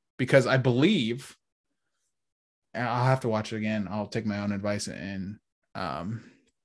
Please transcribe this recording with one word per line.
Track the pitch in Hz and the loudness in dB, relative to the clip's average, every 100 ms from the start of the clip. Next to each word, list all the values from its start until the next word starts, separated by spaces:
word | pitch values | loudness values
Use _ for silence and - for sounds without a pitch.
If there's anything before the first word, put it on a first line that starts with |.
| _ - | _ -6
Because | 131 139 113 | 4 6 6
I | 131 | 4
believe, | 127 120 160 208 110 120 - - _ _ _ _ _ _ _ _ _ _ _ _ _ | 4 4 4 4 0 -4 -8 -20 _ _ _ _ _ _ _ _ _ _ _ _ _
and | - 120 | -6 -2
I'll | 123 127 | 2 4
have | 131 | 4
to | 127 | 2
watch | 107 107 | -2 -2
it | 110 | -4
again. | 107 110 95 | -4 -2 -4
I'll | 104 104 | -6 -6
take | 120 110 | -4 -4
my | 101 | -4
own | 101 | -2
advice | 101 104 104 104 | -4 -2 -4 -6
and, | - 92 98 95 107 _ _ _ | -10 -10 -8 -10 -12 _ _ _
um, | - 90 69 87 117 - _ _ _ | -8 -6 -6 -8 -10 -12 _ _ _